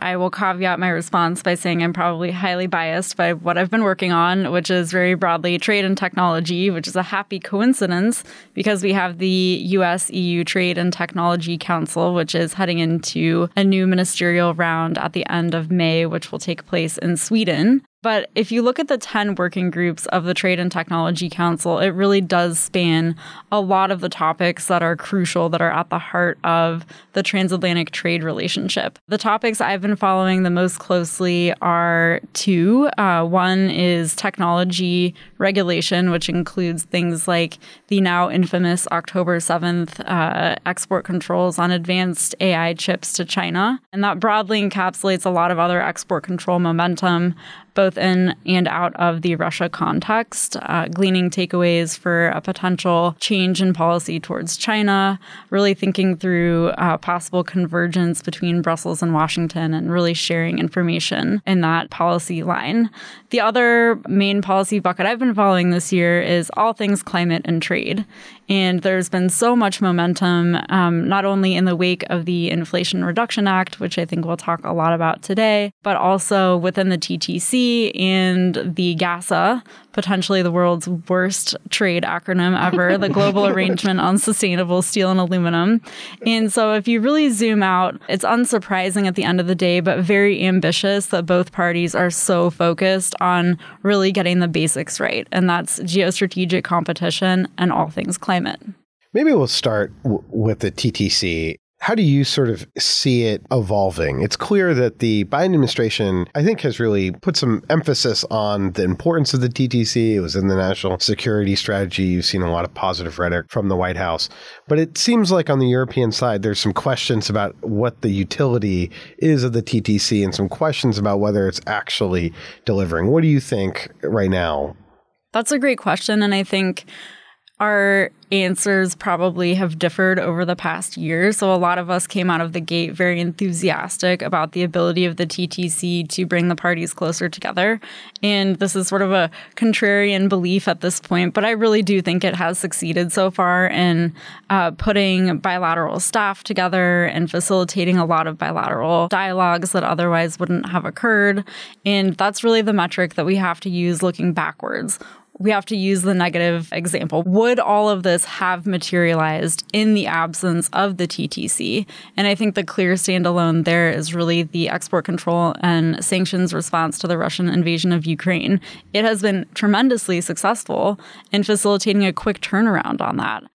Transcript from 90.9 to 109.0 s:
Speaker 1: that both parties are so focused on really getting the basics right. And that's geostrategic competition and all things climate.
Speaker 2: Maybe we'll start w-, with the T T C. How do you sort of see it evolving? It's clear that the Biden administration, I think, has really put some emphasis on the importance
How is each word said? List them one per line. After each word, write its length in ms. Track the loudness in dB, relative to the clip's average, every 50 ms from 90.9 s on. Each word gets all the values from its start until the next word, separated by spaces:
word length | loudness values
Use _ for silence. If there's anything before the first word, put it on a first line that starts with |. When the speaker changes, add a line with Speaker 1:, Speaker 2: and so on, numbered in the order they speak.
| 0 0 0
Speaker 1:
that 200 | 0 -2 -2 0
both 240 | 2 2 2 2 0
parties 460 | -2 -2 0 0 0 0 -2 0 0
are 140 | 0 0 0
so 400 | 0 0 0 2 2 2 2 2
focused 680 | 2 2 2 2 2 2 2 2 2 2 0 -4 -2 0
on 380 | 0 2 2 4 2 2 0 0 -4 -16 -18 -4
really 300 | 0 2 2 4 2 2
getting 260 | 2 2 2 2 2 2
the 80 | 2
basics 540 | 2 0 0 0 0 0 -2 -4 -6 -4 -4
right. 260 | -4 -2 -2 -4 -6 -2
And 180 | 0 2 2 2
that's 300 | 2 0 -2 -4 -6 -4
geostrategic 800 | -4 -2 0 2 2 2 2 0 -2 -2 0 -2 0 0 0 -2
competition 840 | 0 0 -2 -2 0 -2 -4 -2 -2 -2 -2 0 2 2 2 2 0 -2 -2 0
and 140 | 0 0
all 180 | 2 0 -2 -2
things 260 | -4 -6 -4 -4 -6
climate. 200 | -6 -2 -2 -2 0 -2 -4 -8 -10 -12 -16 -16 _ _ _ _ _ _ _ 0
Speaker 2:
Maybe 180 | 2 4 4
we'll 140 | 4 4 4
start 460 | 2 0 -2 0 0 0 0 0 -2 -6 -6
w-, 200 | -2 -2 -2 -2 -2 -6
with 300 | -4 0 0 0 0 0
the 120 | -2 -4
T 200 | -2 0 -2 -2
T 180 | 0 0 0 0
C. 480 | 0 0 0 0 -2 -2 -2 -4 -6 -8 _ _ _ _
How 160 | -2 0 2
do 80 | 4
you 220 | 4 4 4 4 2
sort 260 | 2 2 2 2 2
of 160 | 0 -4 -8 -12 _ -4
see 460 | -2 0 0 0 2 2 2 2 2
it 180 | 0 0 -2 -4 -2
evolving? 720 | 0 0 0 0 0 2 0 0 0 -2 -2 -2 0 -2
It's 140 | -2 -2 -2
clear 380 | -6 -2 0 2 2 2 2 2
that 240 | 2 2 0 0 -2
the 260 | 0 0 2 0 0
Biden 300 | 0 0 0 2 2 4
administration, 720 | 4 2 2 2 0 0 0 0 0 0 0 0 0 -2 -2 _
I 80 | 0
think, 180 | 2 2 2 0
has 200 | -2 -4 -2 0
really 320 | 0 2 2 2 0 -2
put 240 | -4 -4 -4 -2 -2
some 260 | 0 2 2 0 0 0 0
emphasis 540 | 0 0 2 0 0 0 0 0 -2 -2 -4
on 480 | -2 -2 -2 0 0 0 0 -2 -2
the 100 | 0 0
importance 500 | 0 0 -2 0